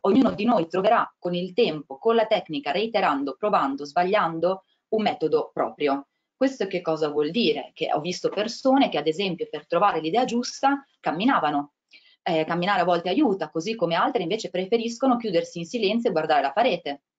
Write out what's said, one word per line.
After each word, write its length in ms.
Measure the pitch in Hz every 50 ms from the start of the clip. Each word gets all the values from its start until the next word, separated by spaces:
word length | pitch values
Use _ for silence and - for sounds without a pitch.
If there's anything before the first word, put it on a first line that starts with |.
Ognuno 300 | - 196 - 269 254 208
di 120 | 180 175 208
noi 240 | 240 247 202 165 -
troverà 460 | - 180 190 220 233 208 - - _ _
con 160 | - 180 175
il 180 | 175 180 185
tempo, 460 | 180 - 233 180 156 151 139 _ 131 -
con 160 | - 226 233
la 120 | 233 220
tecnica, 460 | 220 220 180 - - 156 143 143 143
reiterando, 640 | 143 - 220 233 226 202 185 170 147 139 143 139 131
provando, 480 | _ - 208 202 175 147 135 139 139 143
sbagliando, 800 | 143 - 175 180 185 202 208 180 165 165 165 165 180 190 190 _ _ _ _ _ _
un 100 | - 220
metodo 480 | 214 185 - - 160 156 156 147 - - _
proprio. 540 | - - - - - 151 143 139 143 143 _ _ _ _ _ _
Questo 300 | _ 262 269 262 - 208
che 160 | 190 - 175
cosa 260 | 175 165 160 156 160 147
vuol 220 | 147 147 151 151
dire? 400 | 170 - - - 147 139 123 -
Che 160 | _ - 156 -
ho 80 | - 156
visto 280 | 147 175 175 - - 160
persone 600 | - 190 214 233 - - - 269 262 277 269 -
che, 80 | - 151
ad 80 | 151
esempio, 400 | 160 156 165 202 190 165 - 156 -
per 180 | - 147 -
trovare 340 | _ 170 170 202 202 170 160
l'idea 240 | 156 160 170 233 254
giusta 600 | 196 233 240 240 - - - - 269 277 285 - _ _ _
camminavano. 760 | - 156 139 165 214 269 254 180 160 147 147 143 143 - _ _ _ _ - - _ _ _ _
Eh, 220 | _ 190 170 160 156
camminare 380 | 160 170 175 175 196 202 185
a 20 | 170
volte 240 | 180 175 170 165 180
aiuta, 420 | 190 269 311 226 190 190 156 151
così 240 | _ 165 165 214 226
come 200 | 233 175 170 170
altre 280 | 180 220 277 269 208
invece 280 | 180 165 202 220 - -
preferiscono 680 | - 180 185 190 233 233 220 233 233 - 269 262 240
chiudersi 440 | 233 - 214 175 170 170 - - 175
in 40 | 170
silenzio 460 | - - 233 208 190 220 233 233 240
e 20 |
guardare 300 | 180 156 156 151 156 143
la 100 | 135 139
parete. 520 | - 208 240 262 185 170 - 147 139 - _ _ _